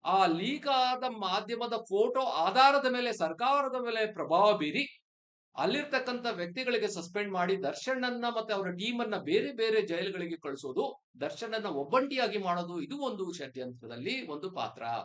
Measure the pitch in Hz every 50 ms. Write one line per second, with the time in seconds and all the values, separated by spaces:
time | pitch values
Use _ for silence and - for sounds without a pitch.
0 | _ 165 185 196 190 175 160 165 190 240 285 294 - 277 269 254 254 254 254 254
1 | 254 254 247 214 196 - 185 208 208 185 233 233 240 240 233 220 - - 185 202
2 | 220 247 247 262 254 - - 151 165 185 196 247 269 277 285 277 269 254 254 247
3 | 240 240 220 - 170 160 165 165 233 262 277 285 277 262 254 254 247 233 226 226
4 | 220 208 - - 151 - 160 180 202 214 208 - 151 147 - 240 285 - - -
5 | _ _ _ _ _ _ _ _ _ _ _ - 143 202 247 285 285 - 269 254
6 | - 247 247 240 240 233 220 175 175 175 175 262 254 247 240 220 214 196 175 175
7 | 165 - - 208 202 202 190 180 175 180 196 190 - 139 - - - 254 262 254
8 | 254 247 247 240 233 240 233 226 220 214 214 196 196 180 180 180 202 233 240 240
9 | 240 220 208 180 - 143 170 220 - 285 277 220 220 226 214 220 190 - 165 170
10 | 190 196 170 175 175 170 170 160 - 147 139 131 127 135 127 165 262 269 254 -
11 | _ _ _ 123 135 156 - - 226 220 220 220 208 202 156 139 139 151 196 254
12 | 262 277 277 262 240 214 202 208 196 180 175 175 175 170 175 175 - - 269 285
13 | 277 254 208 190 190 175 165 175 143 127 131 131 127 127 123 - - 113 117 117
14 | 131 190 254 269 240 - 147 151 185 190 180 139 117 113 - - 113 117 117 110